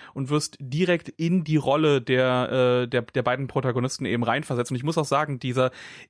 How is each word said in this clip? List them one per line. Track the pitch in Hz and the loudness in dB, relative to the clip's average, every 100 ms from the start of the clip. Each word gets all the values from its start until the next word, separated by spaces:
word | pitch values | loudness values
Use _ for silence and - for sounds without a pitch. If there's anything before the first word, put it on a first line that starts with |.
| - | -10
und | - 135 | -8 -2
wirst | 151 - - | -2 -2 -8
direkt | 135 143 180 170 - | -6 0 2 0 -2
in | - 165 180 | -4 0 0
die | 151 156 | 2 0
Rolle | 135 143 156 139 | 2 2 4 2
der, | 120 127 127 127 127 131 123 123 | 2 2 4 2 0 2 4 2
äh, | 120 | 2
der, | 123 | -2
der | 117 131 | -2 -2
beiden | 123 123 135 | 0 -2 -2
Protagonisten | 151 135 123 127 - | -2 -2 0 -2 -4
eben | 123 117 | -2 0
reinversetzt. | 117 127 - 123 123 | 0 -2 -2 -4 -4
Und | 127 | -4
ich | |
muss | 139 160 | -4 -2
auch | 147 | 0
sagen, | - 147 135 | 0 -2 -4
dieser | 131 123 127 - - - - | -4 0 0 -2 -18 -20 -10